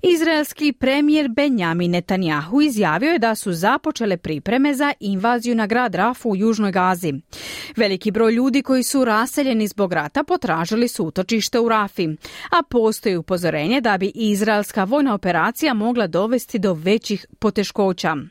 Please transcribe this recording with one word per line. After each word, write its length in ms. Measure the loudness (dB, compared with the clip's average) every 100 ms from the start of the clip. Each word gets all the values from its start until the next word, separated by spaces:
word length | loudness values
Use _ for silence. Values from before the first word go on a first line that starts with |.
Izraelski 720 | 4 2 2 0 -2 -2 -2
premijer 560 | 0 0 2 4 4 2
Benjamin 600 | 0 0 2 0 0 0
Netanyahu 680 | 0 0 -2 0 -2 0 2
izjavio 500 | 2 2 0 2 0
je 80 | 2
da 160 | 0 -2
su 180 | -4
započele 640 | 0 0 0 -2 -4 -2 -2
pripreme 560 | -4 -6 -2 0 2
za 200 | 2 -2 -2
invaziju 560 | -4 -2 0 0 0 0
na 120 | 0
grad 280 | 0 0 0
Rafu 340 | -2 -2 -4
u 60 | 0
Južnoj 360 | 0 2 0
Gazi. 420 | 2 0 0 -2 -6 -10 -18 -14 -14 -10 -2
Veliki 360 | 0 0 -2
broj 220 | 2 2
ljudi 280 | 2 2 0
koji 220 | 2 0
su 220 | 2 0 2
raseljeni 600 | 2 0 0 0 0 -2
zbog 260 | -2 -2
rata 300 | -2 -2 -4
potražili 640 | -2 -2 0 -2 0 0 0
su 180 | -2 -4
utočište 540 | -4 -2 -2 0 0
u 100 | 2
Rafi, 380 | 0 -2 -4 -4 -4 -12 -16 0
a 120 | 0 2
postoji 480 | 2 2 0 -2 -2
upozorenje 640 | -2 -2 0 0 0 0
da 160 | 2 0
bi 140 | -2 -2
izraelska 680 | 0 0 2 0 0 -2
vojna 300 | 0 2 2
operacija 600 | 0 0 0 0 0 -2
mogla 340 | 0 0 0 0
dovesti 520 | 0 0 -2 -2 -2
do 140 | 0
većih 520 | 0 0 0 0 -6 -6 -2
poteškoća. 760 | -2 0 -4 0 0 0 -2 -4 -8